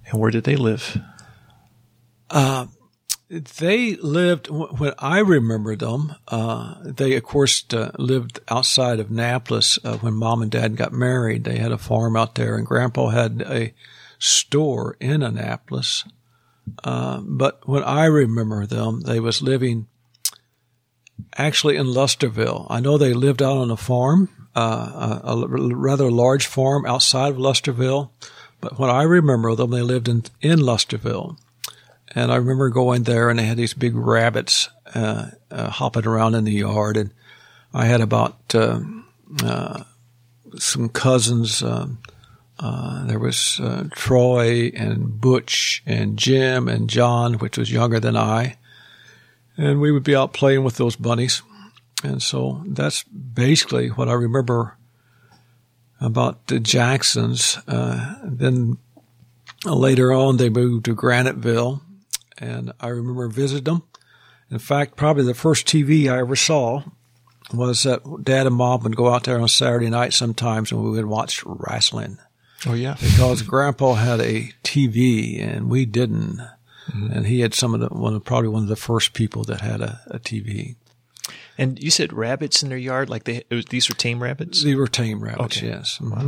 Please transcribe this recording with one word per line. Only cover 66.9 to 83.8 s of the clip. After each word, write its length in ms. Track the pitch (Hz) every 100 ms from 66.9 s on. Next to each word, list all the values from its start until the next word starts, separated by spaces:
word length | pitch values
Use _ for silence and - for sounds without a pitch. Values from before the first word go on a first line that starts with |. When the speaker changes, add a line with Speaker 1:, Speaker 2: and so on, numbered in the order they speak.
| _ _ _ _ _ -
Speaker 2:
was 300 | 120 123 120
that 180 | 139 123 139 156
Dad 240 | - 131 135
and 80 |
Mom 300 | 123 123 127
would 100 | 117
go 180 | 113 123
out 120 | 120
there 160 | 120 120
on 80 | 117
Saturday 420 | - 127 120 117
night 220 | 117 123
sometimes, 580 | - 120 113 120 110 107
and 100 | 117
we 100 | 107
would 160 | 110 107
watch 360 | 107 - -
wrestling. 760 | - 92 - 117 - 113 110 98 _ _ _ _
Speaker 1:
Oh, 100 | -
yeah. 200 | 117 127 139
Speaker 2:
Because 420 | - - 127 123
Grandpa 520 | 110 131 143 127 135
had 260 | 113 120 117
a 320 | 117 110 117 -
T 240 | - 143 135
V, 540 | 110 127 110 113 -
and 280 | 110 - 117
we 160 | 123
didn't. 540 | 123 117 123 110 107 113 120 _ _ - -
Speaker 1:
Mm-hmm. 200 | 107 107
Speaker 2:
And 160 | 117 104
he 140 | 123
had 140 | 117
some 200 | - 123
of 60 | 113
the, 80 | 117
one 260 | - 113
of, 100 | 107
probably 240 | - 123 117
one 140 | 110
of 60 | 104
the 80 | 107
first 360 | - 117 -
people 280 | - 110 113
that 160 | 110 110
had 200 | 107 107
a, 200 | 110 113 -
a 140 | 113
T 180 | 113 110
V. 380 | 107 104 110 120 _ _ _ - - - - -
Speaker 1:
And 220 | 131 131
you 80 | 139
said 220 | - 151
rabbits 500 | 104 113 139 151 -
in 60 | 143
their 100 | 127
yard? 320 | 127 131 135
Like, 140 | 117
they, 180 | - 117 -
it 20 |
was, 100 | 120
these 240 | - 123